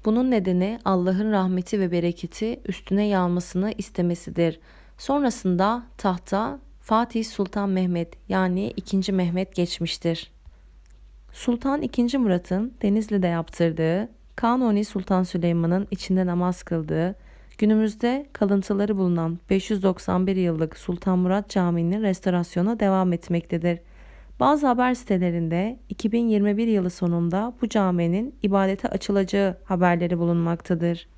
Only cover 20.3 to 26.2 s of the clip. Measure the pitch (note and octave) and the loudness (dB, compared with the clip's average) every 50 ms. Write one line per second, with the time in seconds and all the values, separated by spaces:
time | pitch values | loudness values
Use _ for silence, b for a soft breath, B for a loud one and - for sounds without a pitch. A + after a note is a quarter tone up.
20.3 | F#3+ F#3+ F3+ F3 E3 D#3 D#3+ D#3+ - - - - F3 F3 - F#3+ F#3 F3+ F3+ F3+ | 0 0 0 0 0 0 -2 -4 -4 -10 -6 -6 -6 -2 0 0 2 2 2 2
21.3 | F#3+ G#3 G3 - - G3 F3+ F3 E3+ E3+ E3+ E3+ F#3+ G#3+ A3 G3 F#3 F3+ - F#3+ | 0 0 -2 -2 0 0 2 2 2 0 0 0 0 0 0 0 -2 0 0 0
22.3 | F3+ F3 E3+ - - F3+ F3+ G#3 A#3 A3 A3 G3 F#3+ F#3+ F#3 F#3 E3+ E3+ - - | 0 0 -2 -2 -2 0 0 0 0 2 2 2 2 2 2 2 0 -2 -2 -2
23.3 | F3 E3+ - - - E3 D#3+ F3 E3+ E3 b b b b b b b b b b | -2 -2 -2 -2 -4 -2 0 0 -2 -2 b b b b b b b b b b
24.3 | b - B3 C4 D4+ D4 D4 C4 A#3+ B3 B3 B3+ B3 A#3+ - - G3+ F3+ F3+ F3 | b 2 2 4 4 4 2 2 2 4 2 2 0 -2 -2 -2 0 0 2 0
25.3 | E3+ E3+ E3 D#3+ E3 F3 F#3+ A3 B3+ - - - F#3+ - - G#3+ A3 A#3 | 0 0 -2 0 0 0 -2 -2 -6 -10 -12 -14 -10 -4 -2 0 0 2